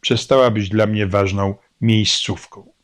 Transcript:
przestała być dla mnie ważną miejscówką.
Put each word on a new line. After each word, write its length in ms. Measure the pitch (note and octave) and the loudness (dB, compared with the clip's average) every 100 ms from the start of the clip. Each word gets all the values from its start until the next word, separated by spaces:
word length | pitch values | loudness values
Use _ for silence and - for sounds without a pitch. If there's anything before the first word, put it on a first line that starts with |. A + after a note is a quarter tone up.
przestała 500 | - A#2 - C3+ B2+ | -2 -4 0 2 4
być 180 | G#2+ G2+ | 2 -2
dla 180 | G#2+ G#2+ | 0 0
mnie 200 | G#2+ G2+ | 0 0
ważną 480 | G2+ G2 G2 G2 G2+ _ _ | 0 0 0 -4 -6 _ _
miejscówką. 880 | A2+ A2 G#2 - - F#2+ - - G2+ _ | 0 2 2 -2 -6 -10 -12 -20 -20 _